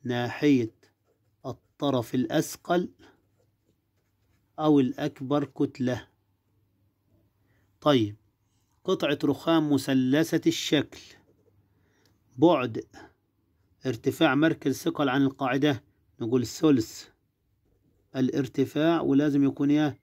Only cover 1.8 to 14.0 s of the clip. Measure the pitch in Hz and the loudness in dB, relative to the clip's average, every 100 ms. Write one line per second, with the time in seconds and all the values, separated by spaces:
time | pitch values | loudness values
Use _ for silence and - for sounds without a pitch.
1.8 | 143 131 113 127 113 143 156 - - 180 | -2 -2 -2 -4 0 -2 -2 -10 -2 -2
2.8 | - _ - _ _ _ _ _ _ _ | -2 _ -20 _ _ _ _ _ _ _
3.8 | _ _ _ _ _ _ _ - 156 143 | _ _ _ _ _ _ _ -2 2 4
4.8 | 127 - 147 - 131 147 139 - 139 131 | 2 -2 -8 -8 -4 -4 -4 -4 -6 -2
5.8 | 123 120 - _ _ _ _ _ _ _ | -4 -4 -10 _ _ _ _ _ _ _
6.8 | _ _ _ _ _ _ _ _ _ _ | _ _ _ _ _ _ _ _ _ _
7.8 | 151 135 104 104 _ _ _ _ _ _ | 2 2 0 -6 _ _ _ _ _ _
8.8 | - 185 151 143 143 135 - 165 151 139 | -6 -2 -2 -2 -2 -2 2 2 2 0
9.8 | 139 135 127 143 160 160 165 165 - 151 | 2 0 2 2 2 0 -2 -2 0 0
10.8 | - - - - _ _ _ _ _ _ | 0 -12 -20 -20 _ _ _ _ _ _
11.8 | _ _ _ _ _ - 160 151 123 120 | _ _ _ _ _ 2 4 4 -2 -6
12.8 | - - - _ _ _ _ _ _ _ | -12 -20 -20 _ _ _ _ _ _ _
13.8 | 131 113 | -8 -4